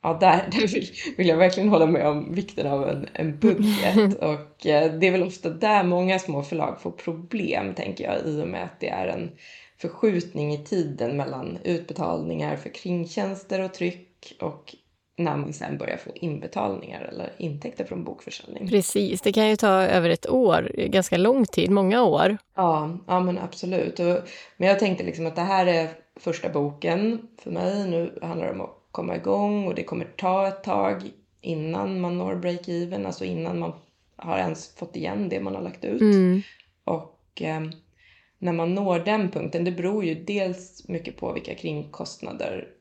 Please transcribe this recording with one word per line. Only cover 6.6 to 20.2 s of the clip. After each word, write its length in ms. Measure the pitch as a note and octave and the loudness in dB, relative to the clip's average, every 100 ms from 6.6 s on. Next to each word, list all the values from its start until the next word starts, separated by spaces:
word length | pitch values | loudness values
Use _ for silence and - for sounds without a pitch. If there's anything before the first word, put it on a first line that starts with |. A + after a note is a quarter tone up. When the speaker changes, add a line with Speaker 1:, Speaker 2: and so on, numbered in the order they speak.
| D3+ - | -2 -4
Speaker 1:
får 100 | F3 | -10
problem, 800 | E3+ - E3 F3 A3+ F3+ F3 G2 | -8 -8 -8 -6 -4 -2 -2 -4
tänker 300 | F3+ - - | -6 -6 -6
jag, 120 | - F#2 - | -4 -2 -2
i 160 | D3+ | -4
och 40 | F2 | -4
med 160 | F2+ | -6
att 160 | F2+ - | -8 -8
det 100 | - | -6
är 180 | - F#2 | -4 -4
en 240 | - E3+ - - - - _ | -4 -8 -12 -20 -20 -20 _
förskjutning 760 | E3+ - A3 F3+ E3+ D3+ D3 | -10 0 2 2 -2 -4 -4
i 100 | D3 - | -4 -2
tiden 520 | F#3+ D3+ C#3 A#2+ C#3+ | -2 -2 -2 -4 -2
mellan 400 | C3+ C3 - F3 | -4 -6 -8 -6
utbetalningar 920 | - E3 E3+ D3+ E3+ E3 D#3 D#3+ D3+ C#3+ | -2 -2 -4 -6 -2 -2 -4 -4 -4 -4
för 140 | - | -8
kringtjänster 920 | - F#3 F3+ E3+ - G3 F#3+ - F#3+ | -10 -4 -4 -4 -4 -4 -6 -4 -4
och 100 | F#3+ | -4
tryck 600 | F#3 F3 F3 - _ - - | -4 -4 -4 -18 _ -20 -8
och 340 | D#3 C#3+ - - _ _ _ - | -8 -8 -20 -20 _ _ _ -4
när 200 | E3 C#3+ | -2 -2
man 160 | C#3+ | -6
sen 240 | D3 - C#3+ | -8 -8 -6
börjar 200 | - - | -6 -6
få 120 | - - | -8 -8
inbetalningar 880 | E3+ D3 - F#3+ G#2 G2 - - | -6 -6 -6 -4 -4 -4 -8 -12
eller 300 | - - - - | -12 -10 -10 -8
intäkter 480 | E3 D3 A#3+ - - | -8 -6 -10 -8 -6
från 180 | F3+ | -6
bokförsäljning. 680 | E3+ - - - - - F#3 | -8 -12 -14 -16 -14 -10 2
Speaker 2:
Precis, 520 | G3+ F3+ G3+ G3 F3+ | 2 2 0 0 0
det 100 | G#3 | 2
kan 160 | G3 G#3+ | 4 4
ju 60 | G#3+ | 4
ta 120 | G#3+ F#3+ | 4 6
över 280 | F#3+ F3+ E3+ | 6 4 4
ett 200 | E3 | 2